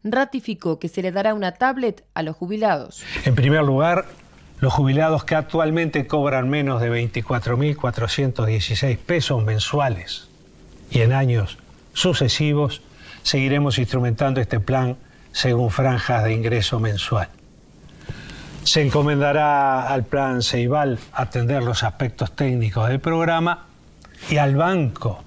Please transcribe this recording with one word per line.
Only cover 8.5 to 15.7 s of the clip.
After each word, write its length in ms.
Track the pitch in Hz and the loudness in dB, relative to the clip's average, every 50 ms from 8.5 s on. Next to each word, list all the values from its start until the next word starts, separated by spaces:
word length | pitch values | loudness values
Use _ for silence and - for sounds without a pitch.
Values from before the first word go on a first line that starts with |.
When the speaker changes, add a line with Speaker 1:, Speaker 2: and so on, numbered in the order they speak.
| 110 107 90 - 113 - 139 135 120 | 0 0 0 -2 -2 0 0 0 -2
Speaker 2:
pesos 460 | - - - 175 165 - - 143 117 107 | -2 -2 -2 0 0 0 0 0 0 0
mensuales 840 | 107 110 107 - - - 147 139 131 107 90 85 - - - - - - - - - - - - - - - - - | 0 0 -2 -2 -2 0 0 0 0 -2 -4 -8 -12 -14 -14 -14 -20 -20 -20 -20 -20 -20 -20 -20 -20 -20 -20 -18 -2
y 120 | - 123 | 2 4
en 100 | 113 117 | 4 4
años 460 | 131 135 135 127 120 113 101 - - - - - - - - - | 4 4 2 2 2 2 0 -2 -6 -12 -20 -20 -20 -20 -20 -12
sucesivos 880 | - - - 185 160 - 143 117 - - 156 151 147 147 147 139 - - - - - - - - - - - | -6 0 0 2 2 2 2 0 2 2 2 2 2 2 2 0 -2 -6 -14 -20 -20 -20 -20 -20 -20 -8 -4
seguiremos 540 | - - 139 135 135 143 147 147 143 110 | -2 0 0 2 2 2 2 2 2 2
instrumentando 600 | 131 123 - - 131 123 123 113 - 151 135 131 131 | 0 0 0 0 0 0 0 0 0 0 0 2 0
este 220 | 117 - - 113 | 0 0 0 -2
plan 340 | 101 - 131 131 127 123 127 - - - - - - - - | 0 0 0 0 0 0 -4 -6 -12 -20 -20 -20 -20 -10 -6
según 360 | - - 127 120 120 123 | -2 0 2 2 2 2
franjas 540 | 110 | 0